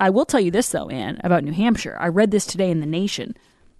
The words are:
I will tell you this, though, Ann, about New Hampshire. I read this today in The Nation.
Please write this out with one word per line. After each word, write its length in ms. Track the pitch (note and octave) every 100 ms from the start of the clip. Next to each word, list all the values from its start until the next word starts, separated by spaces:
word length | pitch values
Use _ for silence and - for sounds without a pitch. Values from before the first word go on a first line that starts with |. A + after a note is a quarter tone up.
I 100 | F#3+
will 140 | G#3
tell 160 | - C4
you 100 | F3+
this, 200 | G3 -
though, 180 | - -
Ann, 320 | C3 G#2+ -
about 220 | F3 E3+
New 80 | C#3+
Hampshire. 440 | D#3+ A#3 A3 - -
I 80 | F3
read 240 | F3+ G#3+
this 120 | G3+
today 240 | - F3+ F#3
in 80 | D#3+
The 60 | D3+
Nation. 500 | E3 G3+ - - - _ _ _